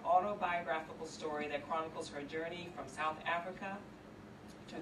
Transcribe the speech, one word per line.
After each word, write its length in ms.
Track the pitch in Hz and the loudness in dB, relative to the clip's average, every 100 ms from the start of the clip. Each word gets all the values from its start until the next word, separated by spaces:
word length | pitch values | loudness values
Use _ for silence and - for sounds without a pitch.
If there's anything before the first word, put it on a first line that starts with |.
autobiographical 1000 | 160 180 202 202 180 170 170 165 160 160 160 | 8 8 8 4 2 2 2 0 0 -6 -8
story 420 | - 160 151 147 | -4 -2 0 0
that 180 | 143 - | -2 0
chronicles 420 | 165 160 165 156 | 0 0 -4 -6
her 120 | 143 | -6
journey 460 | 143 156 165 175 175 - | -4 -2 -2 -4 -6 -8
from 100 | - | -6
South 300 | - 156 156 156 | 0 0 0 2
Africa 520 | 170 180 190 196 202 - - - - - - - - - | 2 0 -4 -4 -4 -8 -14 -14 -14 -14 -14 -14 -14 -10
to 60 | - | -6